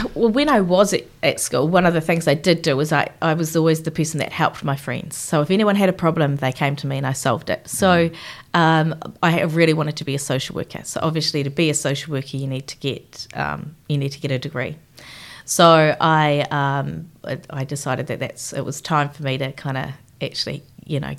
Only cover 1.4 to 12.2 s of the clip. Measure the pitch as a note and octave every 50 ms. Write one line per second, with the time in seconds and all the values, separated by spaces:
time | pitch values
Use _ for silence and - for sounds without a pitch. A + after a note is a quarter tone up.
1.4 | - - - C3 C#3+ D#3+ F#3 F3 F3+ E3+ F3 D#3+ D#3+ - E3+ E3 - D3+ C#3+ D#3
2.4 | - F#3 F3+ D#3 - D3+ C3+ C3+ D3+ D3+ D3+ C#3+ - - - - E3 E3 D#3 E3+
3.4 | D#3+ D#3 - E3 D#3+ E3 D#3+ D#3 D#3+ D#3+ D#3+ - D3+ D#3 - C#3+ - - - -
4.4 | D#3 - - - - C#3+ C#3 C#3 - B2+ B2 - - D3+ - - - - E3+ D3+
5.4 | D3 D#3+ F#3+ G#3+ G#3+ G#3 G3 G3+ G3 F#3 F#3 - F3 D#3+ E3+ E3+ D3 C#3 C#3+ C#3
6.4 | C3+ B2+ B2+ - D3 C#3 C#3+ C#3 - C#3 C3+ C3+ C#3 C3 C3 - - C3+ A2+ -
7.4 | - - - - - - - - G3 F#3 F3+ E3+ E3 E3 E3 - - - - -
8.4 | - - - E3+ E3 D#3+ D#3+ D#3 D#3 D#3+ D#3 D#3+ - - - - F3 E3 E3+ -
9.4 | - D#3+ D#3 E3 E3 D#3+ D#3 D#3 D3+ D3+ D3+ - D#3+ C#3 C3+ C#3 - - C3 C3
10.4 | - - - - - - - - - - - - - D#3+ D#3+ D#3+ D#3 - - D3
11.4 | C#3 C#3 C#3 F3 E3+ D3+ C#3+ - - C3+ C#3 C3+ - E3 D3 C3